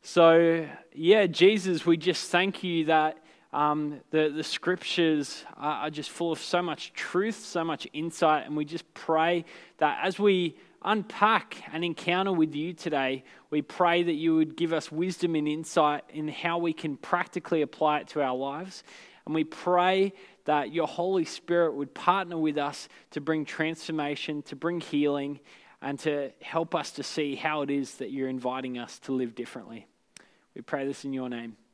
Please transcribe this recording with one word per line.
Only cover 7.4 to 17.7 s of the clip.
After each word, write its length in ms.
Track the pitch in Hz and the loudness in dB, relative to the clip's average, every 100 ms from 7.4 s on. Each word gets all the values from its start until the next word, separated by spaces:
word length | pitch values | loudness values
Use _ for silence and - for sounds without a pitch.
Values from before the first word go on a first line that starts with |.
| - 175 | -6 -4
much 240 | 165 151 - | -4 -4 -8
insight, 540 | 147 165 - 165 151 - | -8 -8 0 4 4 0
and 100 | 151 | -4
we 80 | |
just 300 | 151 165 - | -4 -8 -12
pray 500 | - - 160 160 175 165 - - _ | -18 0 2 4 0 -2 -16 -20 _
that 240 | 151 - | 0 0
as 160 | 175 185 | -2 2
we 380 | 202 185 175 - - _ | 4 4 2 -4 -20 _
unpack 760 | - 214 180 - 208 220 - - - | -2 -2 -2 2 4 4 0 -16 -12
an 120 | 160 | -6
encounter 480 | 175 160 - 180 196 | -4 -4 0 0 2
with 240 | 180 156 143 | 4 2 2
you 160 | 160 | -6
today, 500 | 170 175 147 131 131 - - _ | -6 -4 0 0 -2 -8 -20 _
we 120 | 151 | -4
pray 400 | 143 - 175 170 | -4 2 4 4
that 120 | 175 | 2
you 200 | 151 165 | 2 2
would 220 | 160 156 - | 4 2 0
give 160 | 165 | 0
us 180 | 160 - | 0 -2
wisdom 460 | 151 180 175 175 160 | -4 -4 0 0 0
and 100 | 151 | 0
insight 560 | 151 160 - 151 147 - | -2 -2 2 4 2 -6
in 140 | 151 151 | -8 -8
how 320 | 147 170 170 | -4 -2 0
we 140 | 170 | -2
can 240 | 160 160 139 | -2 -6 -6
practically 680 | - 175 180 185 - 165 | -2 -2 -2 -6 -2 0
apply 380 | 143 | 0